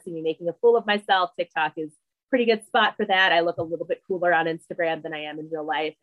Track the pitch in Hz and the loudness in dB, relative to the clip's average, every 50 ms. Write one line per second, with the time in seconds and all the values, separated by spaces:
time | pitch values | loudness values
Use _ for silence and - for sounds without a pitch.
0 | - 185 170 160 160 160 160 - 175 170 165 _ - 233 233 233 220 214 208 208 | -6 -8 -10 -6 -4 -4 -4 -4 -4 -6 -4 _ 4 4 4 4 2 0 -2 0
1 | 208 - 196 185 180 175 _ - 175 - - 165 156 156 - 165 156 156 - _ | 2 2 2 2 2 0 _ -6 -8 -6 -2 -2 -2 -2 -2 -6 -10 -10 -12 _
2 | _ _ _ _ _ - 269 247 240 226 220 214 - - - 233 214 - - - | _ _ _ _ _ -2 0 0 2 2 2 0 0 0 2 2 2 2 0 -2
3 | 214 208 190 185 190 180 165 170 170 175 170 - 170 160 165 156 170 170 170 - | -2 0 2 4 4 4 4 4 2 2 0 -4 -6 -6 -6 -6 -4 -4 -6 -6
4 | _ - 190 175 175 175 170 160 165 165 165 165 _ - 175 - 170 160 160 160 | _ -6 -4 -2 0 2 2 2 2 0 -2 -6 _ -10 -6 -4 -2 -2 -2 -4
5 | 156 160 160 151 151 151 151 156 156 156 160 156 151 156 156 151 156 156 156 _ | -6 -8 -8 -8 -10 -10 -10 -12 -12 -8 -8 -8 -6 -4 -4 -4 -4 -4 -6 _